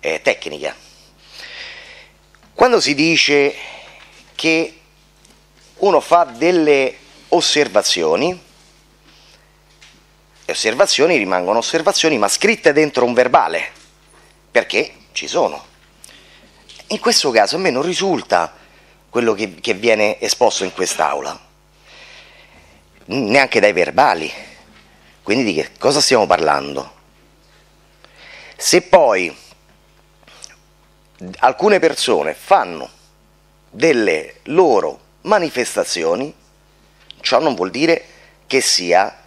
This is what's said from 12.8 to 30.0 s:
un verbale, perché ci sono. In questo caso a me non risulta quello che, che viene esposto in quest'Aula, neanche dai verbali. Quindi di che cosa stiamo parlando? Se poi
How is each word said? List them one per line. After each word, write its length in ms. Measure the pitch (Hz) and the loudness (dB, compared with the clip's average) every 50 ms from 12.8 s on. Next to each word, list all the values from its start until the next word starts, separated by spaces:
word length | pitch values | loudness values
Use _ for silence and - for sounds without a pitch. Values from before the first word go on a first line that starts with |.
| 156 147 - 127 123 | 0 0 0 0 0
un 80 | 120 120 | 2 2
verbale, 560 | 117 123 127 120 170 113 82 82 82 - - - - - _ _ _ _ _ _ - _ _ _ _ _ _ | 2 2 4 4 2 2 2 -4 -6 -8 -8 -14 -20 -20 _ _ _ _ _ _ -20 _ _ _ _ _ _
perché 420 | _ 117 110 - - 107 147 - - - - _ _ | _ -2 -2 0 -2 -4 -4 -4 -10 -20 -20 _ _
ci 140 | - - | -12 -12
sono. 380 | - - 165 147 92 76 - - - _ _ _ _ _ _ _ - - - - - - - _ - _ _ _ - - - - - | -6 -2 -2 -2 -2 -4 -8 -16 -20 _ _ _ _ _ _ _ -20 -20 -20 -20 -20 -20 -20 _ -20 _ _ _ -20 -20 -20 -12 -10
In 120 | 208 208 | -10 -4
questo 300 | - 233 233 - - 147 | -2 0 0 0 0 2
caso 260 | 117 110 101 98 139 | 4 4 2 2 0
a 20 | 170 | -2
me 120 | 190 185 | -2 -2
non 120 | 127 127 143 | -2 0 -2
risulta 800 | 175 180 - 190 196 175 120 92 - - 87 82 76 - - - _ _ _ _ _ _ _ _ _ - | -2 -4 -2 -2 -2 -2 -2 -2 0 0 0 0 -2 -8 -18 -20 _ _ _ _ _ _ _ _ _ -4
quello 220 | 120 120 113 107 | -2 0 0 0
che, 220 | 95 110 98 87 | -2 -4 -8 -8
che 180 | - - - 104 | -10 -6 -6 -6
viene 440 | 92 110 117 110 107 107 104 - - | -2 0 0 2 2 2 -2 -2 -4
esposto 460 | - 104 - - 123 110 - - 95 | -4 -6 0 2 0 0 0 -2 -6
in 80 | 92 - | -6 -4
quest'Aula, 680 | - 92 87 - - 80 73 73 73 65 69 - - - _ _ _ _ _ _ _ _ - - - - - - - - - - - - _ _ - - - _ _ _ _ _ _ - | -6 -6 -4 -2 -2 -2 -2 -2 -4 -6 -8 -12 -14 -18 _ _ _ _ _ _ _ _ -20 -20 -20 -20 -20 -20 -20 -20 -20 -20 -20 -20 _ _ -20 -20 -20 _ _ _ _ _ _ -14
neanche 560 | - 104 131 127 101 110 139 135 127 - 117 | -8 -6 -4 -4 -2 0 -2 -2 0 0 2
dai 140 | 95 104 98 | 2 2 2
verbali. 580 | 85 87 82 82 104 143 139 95 82 78 73 - - - - - - - _ _ - _ _ _ _ _ _ _ _ _ | 2 -2 0 2 2 2 2 2 -2 -4 -10 -12 -14 -20 -20 -20 -20 -20 _ _ -20 _ _ _ _ _ _ _ _ _
Quindi 220 | - 104 127 127 | -4 -2 -2 0
di 80 | 107 104 | -2 -2
che 200 | 78 73 - - _ | -4 -6 -8 -10 _
cosa 220 | - 123 143 147 | -2 0 0 0
stiamo 260 | 135 - 135 117 101 | 0 2 2 2 2
parlando? 680 | - 92 80 80 78 73 71 69 71 71 69 69 - - _ _ _ _ _ _ _ _ _ _ _ _ _ _ _ _ _ _ _ _ _ _ _ _ _ - - - - - - - | 2 2 0 2 0 0 -2 -4 -6 -10 -10 -12 -12 -18 _ _ _ _ _ _ _ _ _ _ _ _ _ _ _ _ _ _ _ _ _ _ _ _ _ -20 -20 -20 -20 -20 -20 -18
Se 240 | - - - - 180 | -8 -4 0 0 0
poi 560 | 175 - - 185 156 123 107 95 92 80 71 - - - - _ _ _ _ _ _ _ _ _ | 2 4 4 6 6 6 2 0 -2 -4 -8 -12 -20 -20 -20 _ _ _ _ _ _ _ _ _